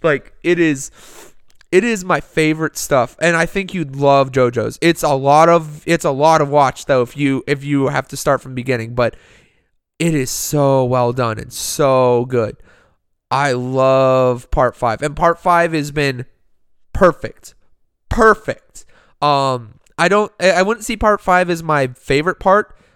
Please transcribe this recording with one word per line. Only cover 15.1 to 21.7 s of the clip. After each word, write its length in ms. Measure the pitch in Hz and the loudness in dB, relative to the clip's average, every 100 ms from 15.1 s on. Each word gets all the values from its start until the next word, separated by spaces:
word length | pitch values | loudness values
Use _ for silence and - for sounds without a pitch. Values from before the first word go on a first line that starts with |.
| 147 | 0
part 220 | 170 170 | 0 0
five 340 | 180 170 170 | 0 0 0
has 180 | 160 143 | -2 -4
been 360 | 143 139 127 - _ _ _ _ _ _ | -4 -4 -4 -12 _ _ _ _ _ _
perfect, 640 | - 180 - 110 - - _ _ _ _ _ _ | 2 2 2 -8 -16 -20 _ _ _ _ _ _
perfect. 760 | - 220 208 - - _ - - _ _ _ | 2 4 4 -2 -10 _ -20 -20 _ _ _
Um, 560 | 147 143 135 127 110 - _ - | 0 0 0 -4 -8 -20 _ -2
I 120 | 170 | 2
don't, 220 | 208 208 - | 2 0 0
I, 120 | 180 | 2
I 120 | 175 | 2
wouldn't 220 | 190 226 | 2 -2
see 140 | 214 220 | -6 -2
part 240 | 220 202 | 0 0
five 260 | - 180 175 | 2 0 0
as 140 | 165 | -4
my 240 | 165 | -2